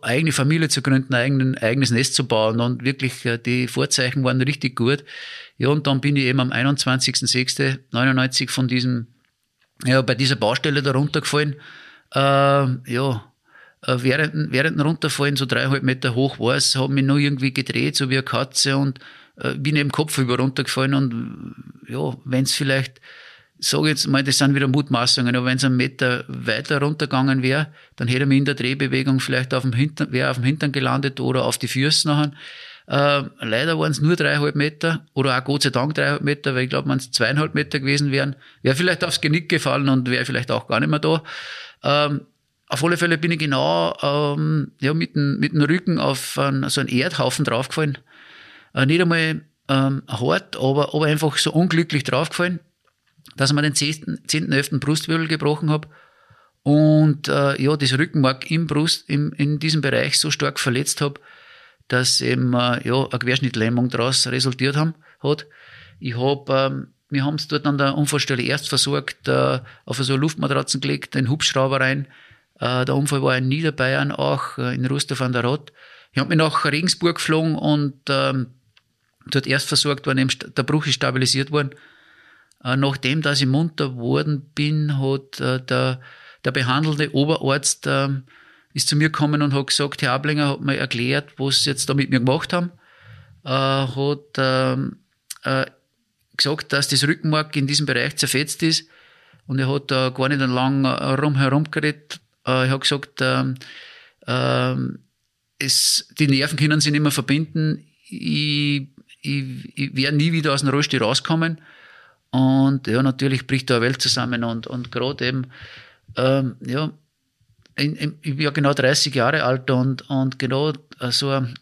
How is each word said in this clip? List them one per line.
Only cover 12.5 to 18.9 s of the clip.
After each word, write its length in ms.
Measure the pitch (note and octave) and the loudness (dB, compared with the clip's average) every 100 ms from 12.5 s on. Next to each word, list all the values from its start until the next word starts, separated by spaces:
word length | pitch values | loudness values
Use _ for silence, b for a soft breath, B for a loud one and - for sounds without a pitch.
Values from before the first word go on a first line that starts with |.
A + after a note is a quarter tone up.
| C#3 C3+ B2+ B2 A#2+ C3+ A#2 - _ B B B B | 4 2 -2 -4 -2 -2 -2 -8 _ B B B B
äh, 140 | - B2+ | -4 0
während, 540 | B2+ C#3 D3+ D#3 D3+ | 2 2 0 -2 -2
während 280 | B2+ D3+ D#3+ | 0 0 2
dem 80 | D3 | 0
Runterfallen, 480 | E3 D#3 - C#3+ C#3 | 0 -2 0 0 0
so 100 | C3+ | 0
dreieinhalb 380 | A#2+ C3 C3+ | 0 0 0
Meter 320 | C3 B2+ B2+ A#2 | 0 0 0 0
hoch 240 | C3+ - | 0 0
war 160 | A2+ C#3 | 0 2
es, 200 | C3+ C3+ | 2 0
hab 140 | C3+ | 0
mich 140 | C#3 | 2
nur 160 | C3+ C#3+ | 2 4
irgendwie 340 | C#3+ C#3 C3 | 2 0 -2
gedreht, 420 | C3 C3 - C#3 D3 | -2 -2 -2 -2 0
so 140 | C3+ | 0
wie 60 | C3+ | -2
eine 80 | |
Katze 520 | C3 A#2 C3+ - C#3 C3+ | -2 -2 -2 0 0 2
und, 240 | C#3 | 0